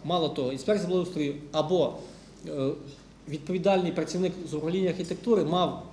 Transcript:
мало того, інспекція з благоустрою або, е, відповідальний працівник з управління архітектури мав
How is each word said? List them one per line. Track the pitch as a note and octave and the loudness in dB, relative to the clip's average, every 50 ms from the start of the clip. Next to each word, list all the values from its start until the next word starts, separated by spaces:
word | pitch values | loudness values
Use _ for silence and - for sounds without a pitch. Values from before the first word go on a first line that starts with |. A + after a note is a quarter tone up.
| - | -2
мало | D3 F3 F3 D#3+ C#3+ | 0 0 2 2 0
того, | - - C3+ B2 | 0 0 -2 -2
інспекція | C#3 C3+ - - G#3 G3 F3 | -2 -2 0 2 2 2 2
з | F3 | 0
благоустрою | F#3 F3+ F3+ - - D#3 D3 C#3 C#3+ D3 - - | 0 0 0 0 -2 -2 -2 -2 -2 -6 -10 -2
або, | - D#3 D3+ D3 F#3 F3 D3 A#2 - - - - - - - - - - - D#3+ | 0 0 2 4 4 4 4 2 0 -6 -14 -16 -16 -18 -20 -20 -20 -14 -10 -8
е, | D3+ C#3+ C3+ C3+ D3 - - C#3 - - - - - - - - | -4 -2 0 -2 -2 -4 -10 -16 -16 -18 -20 -20 -20 -18 -10 -8
відповідальний | D3 D#3 - - F3+ F#3 E3+ G3 G3 F#3 F3+ E3+ | -8 -8 -4 -2 -2 2 4 4 4 6 4 2
працівник | - F3 D#3 D3+ - F3+ F#3 F3+ F3 - F3 D3 | 0 0 -2 -2 0 0 0 0 -2 -4 -8 -6
з | D3+ | -4
управління | D3+ D3+ E3 F3 F#3+ F#3+ F3+ | -2 -2 0 0 2 2 2
архітектури | D#3+ F#3 E3+ - F3+ - - A#3+ A3+ G3 D3+ | 0 -2 -4 -6 -6 -4 2 4 4 4 4
мав | D3 E3+ F3+ F3 D3 - - - - | 4 4 2 2 2 0 -6 -10 -14